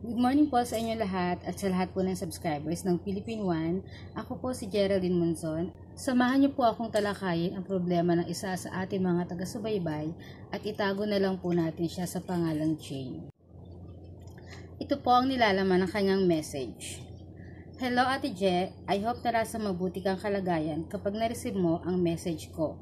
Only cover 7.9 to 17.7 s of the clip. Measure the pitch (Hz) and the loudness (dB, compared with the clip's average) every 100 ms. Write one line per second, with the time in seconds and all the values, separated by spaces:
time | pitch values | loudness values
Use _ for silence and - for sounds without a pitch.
7.9 | 175 175 170 175 170 196 180 - 180 185 | 2 4 4 2 -2 -4 -4 -4 -4 -2
8.9 | 196 185 175 175 175 185 240 214 214 165 | 0 2 2 0 -4 -6 -6 -2 -2 0
9.9 | 151 156 170 - - - 208 202 208 202 | -2 -4 -6 -14 -16 -10 -8 -6 -2 0
10.9 | 196 208 202 196 190 185 175 160 156 170 | 0 2 2 2 0 0 2 2 0 -2
11.9 | - 175 - - 180 165 156 156 151 - | -2 -4 -6 -4 0 0 2 0 0 -4
12.9 | 139 131 - - - - - - - - | -8 -8 -10 -12 -18 -20 -20 -18 -16 -16
13.9 | - - - - - - - - - - | -16 -18 -18 -18 -18 -16 -16 -16 -10 -2
14.9 | 277 254 247 254 262 220 190 190 180 185 | 0 6 6 6 4 4 4 4 4 4
15.9 | 214 196 190 185 160 151 143 120 - - | 2 2 4 4 4 0 -6 -8 -8 -12
16.9 | - - - - - - - - | -12 -14 -16 -16 -16 -16 -16 -18